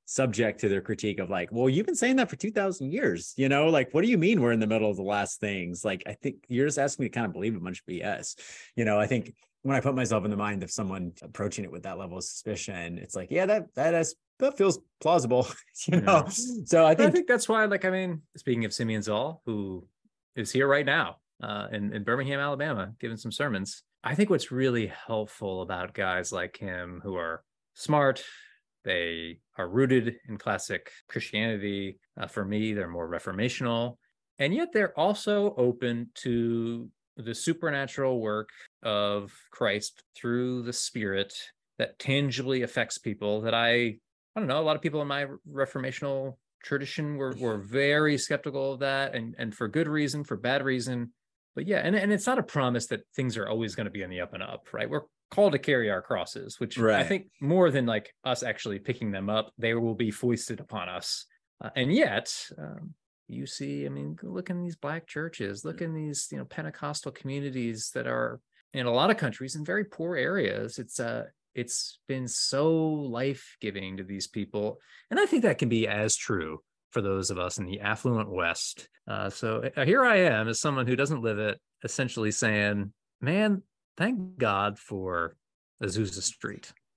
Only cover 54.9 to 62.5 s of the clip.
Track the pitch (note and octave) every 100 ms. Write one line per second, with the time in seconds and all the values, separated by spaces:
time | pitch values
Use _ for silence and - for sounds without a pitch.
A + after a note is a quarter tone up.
54.9 | D3 - _ _ - G3+ C#3 - C3+ A2
55.9 | F#2+ - G2+ F2 G#2+ B2+ - A2+ - A2+
56.9 | G#2+ D#3+ G3 - _ C#3 F3+ F3 C#3 A#2+
57.9 | G#2+ G#2+ _ C3 A#2+ A#2+ G#2 A2+ G2 -
58.9 | A#2+ A2 G2 G2 G#2+ A2 - A2+ A#2 A2+
59.9 | G#2+ A#2 A2 B2 A#2 - A2+ - A2 F2+
60.9 | F2+ - - - _ _ _ A2+ C3+ B2+
61.9 | G#3+ D#3 G#2 - - -